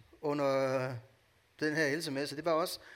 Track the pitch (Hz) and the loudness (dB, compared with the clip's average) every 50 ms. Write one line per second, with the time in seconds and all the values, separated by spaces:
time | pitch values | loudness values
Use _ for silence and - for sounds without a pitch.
0 | - - - - - 147 143 147 143 139 135 135 135 131 131 131 127 131 127 117 | -20 -20 -20 -6 -2 -2 0 2 2 2 4 4 2 2 2 0 0 -2 -4 -8
1 | - - - _ _ _ _ _ _ _ _ - 147 156 151 160 156 139 139 165 | -12 -14 -20 _ _ _ _ _ _ _ _ -2 -2 0 2 2 2 2 2 0
2 | 165 160 135 135 147 135 139 147 151 170 165 156 180 180 - - - - - | -2 -4 -4 -4 -4 -4 -6 -4 0 0 2 2 2 0 -4 -8 -12 -18 -20